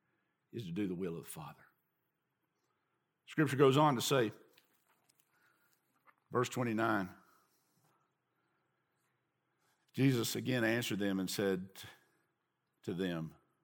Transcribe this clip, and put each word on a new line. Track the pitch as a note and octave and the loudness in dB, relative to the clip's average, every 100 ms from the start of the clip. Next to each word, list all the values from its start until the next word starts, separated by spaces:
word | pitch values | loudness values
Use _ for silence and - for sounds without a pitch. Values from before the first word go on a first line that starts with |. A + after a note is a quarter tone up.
| _ _ _ _ _ | _ _ _ _ _
is | A2+ B2 | -12 -8
to | |
do | E3+ F#2+ | -4 -4
the | F2 | -4
will | F#2 E2 | -8 -8
of | |
the | - | -12
Father. | E2 D2 - - _ _ _ _ _ _ _ _ _ _ _ _ _ _ _ - | -14 -16 -18 -20 _ _ _ _ _ _ _ _ _ _ _ _ _ _ _ -8
Scripture | - C#3+ C3 | -2 0 6
goes | C#3 C3+ | 6 8
on | D3+ B2 | 6 4
to | |
say, | - C#3 A2 - - _ _ _ _ _ _ _ _ _ _ _ _ _ _ _ _ _ - | 2 2 2 -2 -20 _ _ _ _ _ _ _ _ _ _ _ _ _ _ _ _ _ -4
verse | A#2+ B2 | -2 -2
twenty-nine, | B2 A#2+ A2 A2+ G#2 F#2 - _ _ _ _ _ _ _ _ _ _ _ _ _ _ _ _ _ _ _ _ _ _ _ _ _ _ _ | -2 -2 0 0 0 -2 -10 _ _ _ _ _ _ _ _ _ _ _ _ _ _ _ _ _ _ _ _ _ _ _ _ _ _ _
Jesus | - C3+ B2+ A2+ A2 | 0 2 2 0 -4
again | A2+ B2+ | -2 0
answered | A2+ A#2 A#2 G2+ | 2 0 -2 -2
them | G2+ F#2+ | 0 0
and | F2+ | -2
said | - G2+ F#2 G2 - - - _ _ _ _ _ _ _ _ - | -2 0 0 -4 -16 -20 -20 _ _ _ _ _ _ _ _ -8
to | |
them, | F2+ F#2 E2+ D#2+ - _ _ | -4 -4 -4 -8 -12 _ _